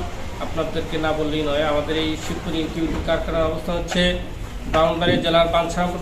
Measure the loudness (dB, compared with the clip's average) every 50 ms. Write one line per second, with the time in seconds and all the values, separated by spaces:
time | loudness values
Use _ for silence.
0 | -2 -4 -4 -6 -6 -6 -6 -6 -4 -2 -2 -2 -2 0 -2 -2 -2 -2 -2 0
1 | 0 0 0 0 0 0 0 0 0 0 0 2 2 2 2 0 0 0 0 0
2 | 0 0 -2 -2 -4 -4 -4 -4 -4 -2 -2 -2 -2 -2 -2 -2 -2 -2 -2 -2
3 | 0 0 0 0 0 0 0 0 0 0 0 -2 -2 -2 -2 -2 -2 -2 0 2
4 | 2 2 2 0 -2 -6 -8 -8 -8 -8 -8 -8 -4 0 2 4 4 4 2 2
5 | 2 2 2 2 2 4 4 4 4 4 4 2 2 0 0 0 0 0 -2 -2